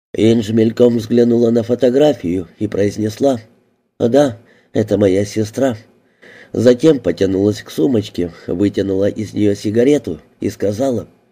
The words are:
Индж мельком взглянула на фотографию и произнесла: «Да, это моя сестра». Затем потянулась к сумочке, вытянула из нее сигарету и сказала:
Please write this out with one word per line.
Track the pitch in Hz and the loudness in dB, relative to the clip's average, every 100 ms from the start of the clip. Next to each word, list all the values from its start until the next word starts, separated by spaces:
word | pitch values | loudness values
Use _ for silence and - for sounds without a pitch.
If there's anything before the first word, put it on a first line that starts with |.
| _ | _
Индж | - 107 113 104 | 0 2 2 2
мельком | 113 110 113 123 117 | 2 2 4 2 2
взглянула | 107 120 120 117 117 | 0 2 2 2 2
на | 117 | 0
фотографию | 113 120 123 127 151 135 87 90 87 - | -2 0 2 2 2 0 -4 -4 -6 -8
и | 104 | -6
произнесла: | - 101 104 107 107 139 123 - _ _ _ _ - | -2 -2 -2 -6 -2 -2 -2 -8 _ _ _ _ -4
«Да, | 117 123 143 107 _ _ _ | 0 2 2 -2 _ _ _
это | - 104 101 | -4 -2 2
моя | 101 92 | 2 2
сестра». | 101 - 107 - 135 110 - _ _ _ - - - | -2 -4 -6 -2 -4 -4 -12 _ _ _ -20 -20 -10
Затем | - 117 123 160 143 | 0 4 4 4 2
потянулась | 87 85 95 95 101 104 | 0 -2 -2 0 0 0
к | - | -6
сумочке, | - 156 120 98 - 87 82 - | -4 0 0 -2 -6 -8 -8 -8
вытянула | 87 101 101 98 95 101 | -2 -2 0 -2 0 -2
из | - 107 | -4 -8
нее | 101 104 | -2 -2
сигарету | 101 107 110 123 147 - 80 _ - | 0 -2 0 0 0 -4 -12 _ -8
и | 101 | -8
сказала: | - 98 104 135 117 85 _ _ | -4 -4 -2 -2 -4 -8 _ _